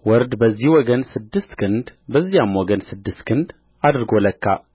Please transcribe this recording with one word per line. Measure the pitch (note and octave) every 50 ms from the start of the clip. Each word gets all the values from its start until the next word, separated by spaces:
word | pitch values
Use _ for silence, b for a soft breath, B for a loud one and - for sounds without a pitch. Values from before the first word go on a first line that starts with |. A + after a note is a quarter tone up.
| _
ወርድ | A2 A2 A#2+ B2 B2 B2
በዚህ | G#2+ A#2 A2+ A2 G#2 A#2+ D3
ወገን | D#3+ D#3 B2+ A#2 B2 B2 C3
ስድስት | - - C3 A2 G#2+ - G3 G3 _ -
ክንድ | - - G2 G#2 A#2 B2+ - - _ _ -
በዚያም | A#2 C#3+ F3 F#3 G3 F3 B2 G2+ G2
ወገን | F#2+ F#2+ F2+ G#2 G2+
ስድስት | - - - G2+ G2 G2+ F#2+ - -
ክንድ | - A2 C3+ E3+ - - _ _ _ _ _
አድርጎ | - D3 C#3+ C3 A#2 - A2 G#2
ለካ። | G2+ G2+ F#2+ _ - G#2 F#2+ - _ _